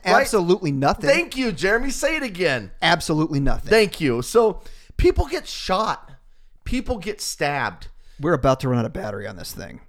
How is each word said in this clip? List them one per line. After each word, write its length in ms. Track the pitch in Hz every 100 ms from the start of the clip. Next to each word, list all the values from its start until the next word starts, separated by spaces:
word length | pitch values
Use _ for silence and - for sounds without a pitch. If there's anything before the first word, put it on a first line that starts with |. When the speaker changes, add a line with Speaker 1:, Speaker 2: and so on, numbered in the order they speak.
| 185
Speaker 1:
Right? 140 | 233
Speaker 2:
Absolutely 500 | 269 214 170 202 165
nothing. 400 | 139 143 - -
Speaker 1:
Thank 260 | 302 339 262
you, 140 | 247
Jeremy. 380 | 147 180 226 277
Say 240 | - 294 311
it 60 |
again. 480 | 262 175 170 127 95 -
Speaker 2:
Absolutely 580 | 160 170 - 156 156 143
nothing. 280 | 135 113 -
Speaker 1:
Thank 320 | 220 208 -
you. 220 | 151 117
So 400 | 127 226 220 - - - - -
people 300 | 349 370 330
get 200 | 320 -
shot. 640 | - - 185 220 - - 139 - - - -
People 320 | - 247 262 240
get 240 | 180 -
stabbed. 680 | - - 143 143 113 87 - - - -
Speaker 2:
We're 120 | 147
about 280 | 151 135 131
to 80 | 135
run 100 | 123
out 60 | 113
of 60 |
battery 320 | - 104 101 101
on 100 | 90
this 160 | 87
thing. 280 | - 95 62